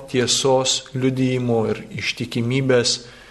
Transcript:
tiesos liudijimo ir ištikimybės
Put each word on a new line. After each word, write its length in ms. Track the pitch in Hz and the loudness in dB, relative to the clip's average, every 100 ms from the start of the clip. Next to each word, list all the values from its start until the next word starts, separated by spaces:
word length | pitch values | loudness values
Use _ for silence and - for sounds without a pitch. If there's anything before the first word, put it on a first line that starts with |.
tiesos 880 | - 127 117 - 139 131 131 - - | -4 -2 0 2 4 2 2 -2 -4
liudijimo 720 | 131 131 131 127 127 123 113 107 | -2 0 2 0 0 0 0 0
ir 180 | 104 - | -2 -6
ištikimybės 1080 | - - - 120 123 117 135 131 123 117 - - - - | -8 -6 -6 -4 -2 0 0 4 4 2 -2 -8 -20 -20